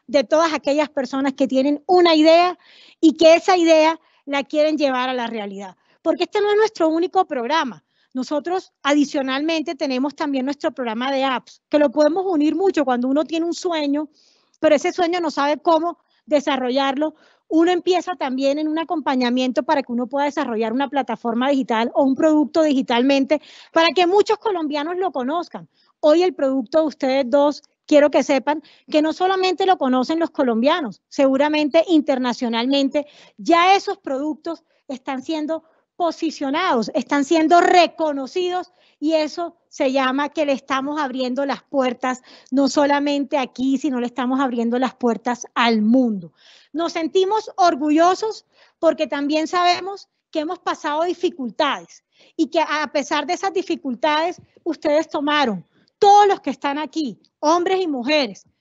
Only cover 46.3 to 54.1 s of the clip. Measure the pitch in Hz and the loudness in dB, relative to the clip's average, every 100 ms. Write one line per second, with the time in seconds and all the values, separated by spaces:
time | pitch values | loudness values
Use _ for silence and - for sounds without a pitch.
46.3 | _ _ - _ 294 330 339 330 381 381 | _ _ -20 _ -6 -4 -4 -2 0 0
47.3 | 427 427 - 349 285 302 302 349 381 440 | -2 -4 0 2 2 0 4 4 2 -4
48.3 | - - _ _ _ 330 302 311 285 285 | -8 -16 _ _ _ 0 0 -4 -4 -2
49.3 | 311 320 359 349 349 370 403 - _ _ | -2 -2 0 2 0 -4 -12 -18 _ _
50.3 | 320 302 349 381 349 302 302 349 339 339 | -6 -6 -6 -6 -6 -4 -2 -2 -2 -4
51.3 | - 240 - 294 202 165 - _ _ _ | -4 -8 -2 -2 -2 -10 -20 _ _ _
52.3 | - 285 330 294 302 294 302 - 302 285 | -4 -2 0 0 -2 -2 -4 -2 -4 -2
53.3 | 359 392 349 - 330 277 233 311 | -4 -2 -4 -4 -6 -6 -2 0